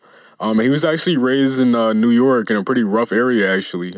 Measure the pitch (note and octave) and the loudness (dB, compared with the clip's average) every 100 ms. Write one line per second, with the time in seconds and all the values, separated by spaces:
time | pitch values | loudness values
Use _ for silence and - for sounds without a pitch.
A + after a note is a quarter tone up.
0 | _ - - - G#2+ A2 B2 D3 D#3+ D#3+ | _ -20 -20 -8 -2 0 0 0 0 -2
1 | F#3 D3 B2+ C3+ C3+ C3 B2 A#2 A2+ A2 | 0 0 0 2 0 0 0 2 2 2
2 | A#2 A#2+ C3 B2 G#2 G#2+ F#2+ B2+ G#2 A2 | 2 2 4 2 0 -2 -2 -2 0 0
3 | A#2 G#2+ B2+ A#2 F#2+ F#2+ - F2+ F2+ | 0 0 0 0 0 -2 -4 -8 -8